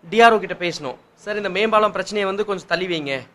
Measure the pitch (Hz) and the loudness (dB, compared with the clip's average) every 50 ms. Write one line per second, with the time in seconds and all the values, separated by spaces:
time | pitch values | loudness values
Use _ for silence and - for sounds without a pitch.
0 | - 170 175 226 233 233 226 208 185 170 180 - 180 175 160 - 147 127 123 - | -12 -2 4 6 6 8 6 4 0 -4 -8 -4 -4 -6 -6 -6 -8 -10 -10 -10
1 | _ _ _ _ - 202 208 214 208 190 180 190 214 220 214 214 214 208 175 185 | _ _ _ _ -10 -8 -6 -4 -4 -4 -2 0 0 4 4 4 4 2 0 -4
2 | 185 - 202 208 202 190 190 202 208 208 196 185 - - 175 170 180 185 175 160 | -6 -4 -2 -2 -2 -2 -2 -2 -2 -4 -4 -6 -4 -4 -4 -4 -2 -4 -4 -4
3 | 147 139 139 131 120 - | -4 -4 -6 -6 -8 -12